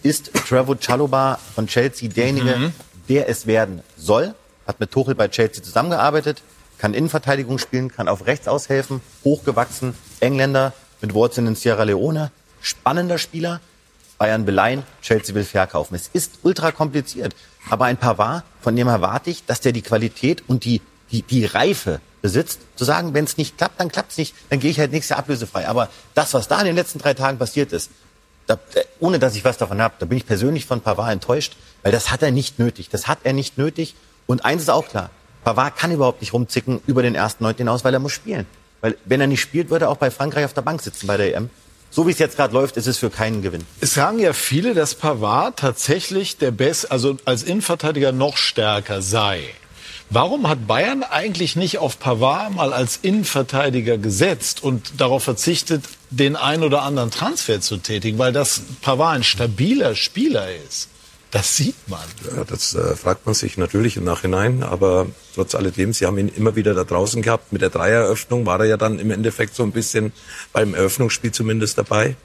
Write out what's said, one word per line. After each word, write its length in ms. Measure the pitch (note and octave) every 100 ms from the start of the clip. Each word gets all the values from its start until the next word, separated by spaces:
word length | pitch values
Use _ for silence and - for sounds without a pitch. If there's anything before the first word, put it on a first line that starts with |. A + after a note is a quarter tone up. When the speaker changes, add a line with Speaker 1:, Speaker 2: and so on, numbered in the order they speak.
Speaker 1:
ist 280 | - - - - -
Trevoh 280 | B2+ C3 C3+
Chalobah 640 | - B2 C#3+ C3+ C3+ B2+ - -
von 100 | A2
Chelsea 420 | A#2+ C3 - A2+
derjenige, 480 | A2 B2+ C#3 B2+ B2
Speaker 2:
Mhm. 160 | E3 - - F2+ G#2
Speaker 1:
der 200 | C#3 A#2+
es 180 | A2+ A2
werden 340 | A2 G2+ F2+ - -
soll. 380 | D#2 C#3 F#3+ - _ _ -
Hat 120 | -
mit 120 | G#2+
Tuchel 240 | C3+ B2+ C3
bei 120 | G#2
Chelsea 340 | - A2 -
zusammengearbeitet, 760 | - A2+ E3+ D#3 C#3 D3+ D3+ C#3+ - - - -
kann 160 | G#2+
Innenverteidigung 640 | G#2+ D#3 D#3 C#3 C#3 B2 C3
spielen, 320 | - B2+ B2+
kann 180 | - F#2+
auf 160 | F#2+ G2
rechts 200 | D3 -
aushelfen, 500 | C#3+ - C3+ C3 C3 - -
hochgewachsen, 720 | - D3 C#3+ A2+ B2 - B2+ - - -
Engländer 540 | B2+ C3+ C#3 C3+ C3+ - - _
mit 120 | G#2+
Wurzeln 340 | G#2+ A#2+ B2 A2+
in 80 | G#2+
Sierra 280 | A#2+ A2
Leone. 480 | G#2+ F#2+ C#3+ D#3 D3 - _ _
Spannender 560 | - - B2+ E3+ F3 E3+
Spieler. 440 | - D#3+ E3+ E3+ - _ _ _ _ -
Bayern 280 | G#2+ A2 G2+
beleihen, 380 | F#2+ A2 C3+ C3 -
Chelsea 340 | - A2 G#2 G#2
will 80 |
verkaufen. 500 | G2 G2 F#2 D#2 D2+ F2
Es 140 | -
ist 260 | - - -
ultra 280 | F3 F3+ D#3+
kompliziert. 640 | - D#3 C#3+ - - - - - _ -
Aber 160 | A2+ B2+
ein 120 | B2
Pavard, 460 | B2 G#2 A2 E3+ - -
von 140 | A#2+ A#2+
dem 120 | B2
erwarte 420 | A2 F#2 B2+ F3
ich, 160 | E3+ -
dass 140 | A#2+
der 100 | B2+
die 80 | A#2
Qualität 640 | - A2 A2+ - C3 E3+ -
und 160 | B2+ A#2+
die, 160 | A2+ - _ _
die, 100 | A#2
die 240 | - B2+ G#2
Reife 540 | G2+ E3 F3+ F#2 D2+ - _
besitzt, 380 | G2+ A2+ E3+ - - -
zu 100 | B2+
sagen, 280 | E3 E3+
wenn's 240 | C#3+ D3+ -
nicht 200 | C#3 -
klappt, 220 | F3+ -
dann 100 | F3
klappt's 260 | - - -
nicht, 160 | D3+ - -
dann 100 | C#3
gehe 120 | D3
ich 80 | D3
halt 120 | C#3+
nächstes 180 | D3+ -
Jahr 80 | C3
ablösefrei. 480 | - B2 G#2+ F#2+ E2
Aber 220 | A#2+ G#2+ - -
das, 200 | - D3+
was 140 | C3 -
da 120 | F3+
in 60 | G3
den 100 | F3
letzten 240 | E3+ C#3+
drei 140 | C#3+
Tagen 240 | C3 C3+ B2+
passiert 340 | B2 D3 C#3
ist, 180 | E2+ - - _ _ _ _ -
da, 60 | A2 - -
äh, 80 | - -
ohne 200 | E3+ D#3+
dass 160 | B2+ G#2
ich 80 |
was 140 | B2+ -
davon 240 | G2 G2+
hab, 180 | A2+ -
da 60 | F2
bin 120 | B2
ich 80 | -
persönlich 400 | G2 B2+ D#3 -
von 140 | A#2+
Pavard 320 | G#2+ G2 A2+
enttäuscht, 420 | G2 - C#3+ - - - _
weil 80 | G2+
das 180 | A2+ -
hat 120 | C3
er 80 | D3+
nicht 260 | B2+ - -
nötig. 320 | A#2 - -
Das 180 | G2+ -
hat 100 | D3+
er 100 | C3
nicht 240 | C3+ C3+ C3
nötig. 380 | D3+ D#3+ D#3+ - _ _ -
Und 180 | B2+ B2
eins 160 | D#3+
ist 60 | D3+
auch 180 | D3+ -
klar, 220 | G#2 F2+ - - -
Pavard 320 | A#2 A2+ C#3+ -
kann 160 | E3+
überhaupt 300 | D#3 B2+ -
nicht 100 | A2
rumzicken 480 | A#2+ A#2 B2 C3 B2 -
über 140 | B2+
den 120 | B2 F2
ersten 280 | A2 -
Neunten 160 | A2+ A2+
hinaus, 200 | A#2+ B2
weil 100 | B2+
er 60 | C3
muss 140 | C#3
spielen. 320 | - A3 F3 F#2+ - _ _
Weil 140 | A2+ -
wenn 160 | - C3
er 80 | C#3
nicht 140 | C3
spielt, 280 | - D#3+ E3+
würde 140 | D#3+ D3
er 40 |
auch 60 | C#3+
bei 120 | C3
Frankreich 360 | - C#3+ C#3+ C#3
auf 80 |
der 80 | C#3
Bank 200 | B2+ D#3+
sitzen 240 | G2+ - G2+
bei 100 | G2+
der 120 | G2
E 20 |
M. 160 | - A#2+ - - - -
So 140 | - E3+
wie 60 |
es 80 | E3
jetzt 160 | D3 -
gerade 180 | C3
läuft, 220 | B2 C#3 A#2
ist 100 | A#2+
es 100 | A#2
für 120 | A2+
keinen 320 | - A2 G#2+
Gewinn. 220 | F#2 E2+ E2 -
Speaker 2:
Es 140 | -
sagen 260 | C#3 E3 A#3
ja 140 | F3+
viele, 400 | C3+ - C#3 A#3+
dass 220 | F3+ D3 -
Pavard 600 | D#3 A#2+ G#2 B2+ B3+ -
tatsächlich 800 | C#3 - - F3 - F#3+ F#3 -
der 140 | C3+
Best-, 400 | G#2+ C#3 D3+ -
also 260 | C3 C#3 C3+
als 180 | C3+ A#2+
Innenverteidiger 680 | - G3+ F3+ E3+ D#3 D3 C3+
noch 240 | B2+ C#3+ -
stärker 640 | - - G#2+ G#2 G#2 G2
sei. 400 | F#2+ A2 G2+ F2 C2 - - - - - -
Warum 380 | A2 F3 C#4+ D#3+
hat 180 | C#3 A2
Bayern 360 | A#2 G#3+ C#4
eigentlich 520 | - D3+ G#3+ F3 E3 E3
nicht 220 | F#3 G3+
auf 180 | C3+ -
Pavard 540 | C3 A2+ C3 E3+ G#3+
mal 200 | F#3 C#3
als 260 | B2 B2 -
Innenverteidiger 960 | F#3+ G#3+ E3+ C#3 B2 C3+ C#3+ B2 A2+ A2+
gesetzt 680 | G#2+ G2 F#3 C#3 - -
und 360 | C#3 A#2+ - C#3
darauf 220 | B2+ C3
verzichtet, 600 | - A#2 E3+ E3+ - D#3 - - -
den 240 | B2+ C#3 D3
ein 280 | C3+ D#3+
oder 200 | D#3 C#3+
anderen 280 | C#3 C#3 A2+
Transfer 480 | - G#3 E4+ - G#2
zu 180 | - G2
tätigen, 400 | - G#2+ A2 A2
weil 120 | B2+
das 280 | C#3 C3+ - F#2 B2+
Pavard 340 | C3+ C3 E3 C#3
ein 80 |
stabiler 720 | A2+ - A#2 G2+ F3 C4+ C#3+ G#2
Spieler 520 | - G3 D4+ A#2 F#2 E2+ C#2+
ist? 220 | - - - - - _
Das 260 | G#2 - -
sieht 180 | E3+ - -
man. 100 | E2 E2 - -
Speaker 3:
Ja, 100 | F#2 F#2+
das, 300 | - - -
äh, 200 | E2 D#2+
fragt 300 | F2+ F#2+ G#2+
man 100 | G#2
sich 220 | G2+ -
natürlich 400 | F2 G2+ A2+ G2+
im 80 | F2
Nachhinein, 580 | F2 F#2 F#2 A2 B2+
aber 440 | - F2+ F#2+ F#2 F#2 - -
trotz 200 | F#2+ F#2+ -
alledem, 360 | F#2+ F#2 G2+
sie 140 | A2 F#2
haben 120 | G2
ihn 120 | G2+
immer 260 | - A2 A2
wieder 180 | G#2
da 120 | F#2 F2+
draußen 360 | F2 G#2 A#2
gehabt. 280 | A2 A#2 -
Mit 100 | F#2+
der 100 | F#2+
Dreieröffnung 760 | F2 F#2 A#2 G2 G#2+ - A#2+ G2+
war 140 | F#2
er 80 | G#2+
ja 100 | G#2+
dann 220 | A2 F#2
im 120 | G#2+
Endeffekt 420 | G2+ A2 - A2 -
so 80 |
ein 80 | G#2
bisschen 420 | A#2 - A2 G#2+ - - - -
beim 200 | A2+ G#2+ F2
Eröffnungsspiel 560 | F#2+ - A#2 - A#2
zumindest 440 | - A2 A2 G#2+ -
dabei. 380 | G#2 G#2+ B2+ C3